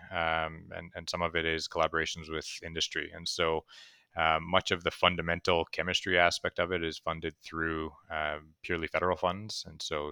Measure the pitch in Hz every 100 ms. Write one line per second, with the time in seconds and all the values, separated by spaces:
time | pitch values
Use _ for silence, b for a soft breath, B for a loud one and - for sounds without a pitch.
0 | - 90 82 80 80 82 82 87 87 90
1 | 82 87 85 82 82 80 - 85 80 82
2 | 80 85 78 80 - - 85 82 - 80
3 | 80 82 85 - 82 80 - B B B
4 | B 85 80 80 85 92 - 90 85 -
5 | 90 87 82 85 - 85 80 - 87 90
6 | 98 90 87 - 92 - 87 90 82 78
7 | 80 82 82 - - 80 80 80 80 -
8 | - 80 76 76 78 _ - 85 80 80
9 | 90 90 90 95 110 - 85 80 - 76
10 | 73